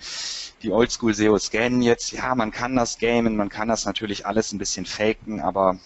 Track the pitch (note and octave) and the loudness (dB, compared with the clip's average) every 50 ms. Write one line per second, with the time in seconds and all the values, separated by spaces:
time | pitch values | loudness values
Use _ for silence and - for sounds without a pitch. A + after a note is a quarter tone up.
0 | - - - - - - - - - - - _ - A2+ F2+ A2 A#2+ B2 - - | -8 -12 -10 -10 -8 -10 -10 -10 -12 -14 -16 _ -4 0 2 4 4 2 2 0
1 | - A2+ G#2+ G2+ G#2+ G#2+ G#2+ G2 - - - A2 A#2 B2 B2 B2 B2 A#2+ A#2+ - | 0 0 2 4 4 4 4 4 2 0 -2 0 0 2 2 4 4 4 4 2
2 | - - - - - B2+ B2+ B2+ A2+ G#2+ G#2 - A#2+ B2 C3 B2+ A#2+ A#2 - - | 0 -4 -6 -6 -4 -2 0 0 0 -2 -2 -4 -4 -2 0 0 0 0 0 -2
3 | - A#2 A#2+ A#2+ A#2 A2+ A2 G#2+ G2+ G2+ - G#2+ A2 A2+ A2+ G#2+ - G#2+ F#2+ - | 0 2 2 4 2 2 2 0 -2 -2 -4 -4 -2 0 0 0 0 -4 -4 -4
4 | A2 G#2+ G#2 F#2+ - G2+ G2+ A2 A2 - - G2 G2 - - G2 F2+ - - - | -4 -4 -6 -6 -4 -2 0 0 0 0 -4 -6 -4 -4 -6 -6 -6 -8 -4 0
5 | G#2+ A2 A2 - - - A2 G2+ C#2+ F2+ F2+ G2 F#2+ F#2+ F#2 F#2+ - | 0 0 0 -2 -6 -8 -8 -4 -4 -2 0 2 2 2 2 0 -6